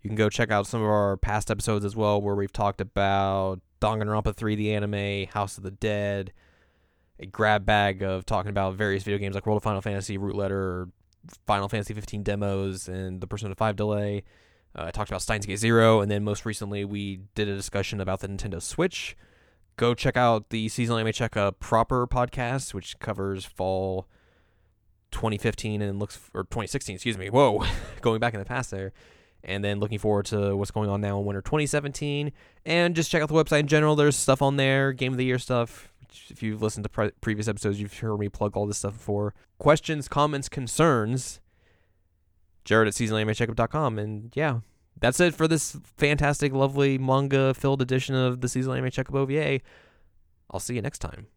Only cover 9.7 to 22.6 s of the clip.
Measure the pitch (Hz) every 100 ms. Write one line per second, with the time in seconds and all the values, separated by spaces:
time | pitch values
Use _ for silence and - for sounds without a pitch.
9.7 | 98 107 98 95 98 98 101 98 98 95
10.7 | 90 92 _ _ _ - - - 101 101
11.7 | 110 101 107 104 104 101 101 101 98 98
12.7 | 92 - 92 95 92 95 104 104 95 110
13.7 | 101 107 104 104 101 - _ _ _ _
14.7 | - 82 95 104 92 - 107 98 92 113
15.7 | 117 113 110 101 101 104 101 113 107 101
16.7 | 101 101 101 101 95 98 - 104 98 -
17.7 | 101 98 104 95 95 98 98 104 85 -
18.7 | - 180 - - - - _ _ _ _
19.7 | - 120 120 135 123 123 110 - 113 110
20.7 | - 117 117 110 - 113 110 101 - -
21.7 | 113 113 127 123 123 123 - 120 135